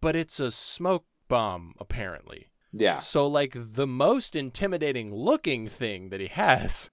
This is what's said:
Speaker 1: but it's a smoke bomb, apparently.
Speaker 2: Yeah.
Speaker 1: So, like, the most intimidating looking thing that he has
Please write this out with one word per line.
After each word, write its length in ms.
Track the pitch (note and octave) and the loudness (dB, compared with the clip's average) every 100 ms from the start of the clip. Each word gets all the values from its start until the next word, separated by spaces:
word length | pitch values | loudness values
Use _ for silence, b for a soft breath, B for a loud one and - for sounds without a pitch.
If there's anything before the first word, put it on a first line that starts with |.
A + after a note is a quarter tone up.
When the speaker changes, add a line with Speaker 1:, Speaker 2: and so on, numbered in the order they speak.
Speaker 1:
but 160 | D#3+ D#3+ | 2 0
it's 240 | D#3+ - | -2 -2
a 100 | C3 | -4
smoke 540 | - - - F3 F#3 _ _ _ | -2 -6 -4 0 0 _ _ _
bomb, 460 | B2 G#2+ F2+ E2+ - | 2 2 -2 -10 -16
apparently. 720 | G2 - G2 E2 - - - _ _ | -6 -4 -4 -8 -14 -20 -20 _ _
Speaker 2:
Yeah. 280 | G#2 G#2 E2+ | 2 2 2
Speaker 1:
So, 260 | - D#3 C#3+ | 0 2 4
like, 260 | D3 C#3+ | 2 0
the 320 | B2 A2+ G#2+ C#3 | -4 -10 -2 -2
most 480 | B2+ D3+ C4 - | 4 4 4 0
intimidating 800 | D#3+ C3+ - G3 F3 D3+ B2+ A2 | -4 -6 -4 -2 0 -2 -2 -4
looking 540 | G#2 D3 D4+ - C3 A2 | -4 2 2 2 -2 -4
thing 400 | - A#2 G2 F#2 | -4 -4 -4 -8
that 120 | F#2+ | -8
he 60 | F#2+ | -6
has 600 | - G3 B2+ F#2 - - | 0 4 4 4 -2 -4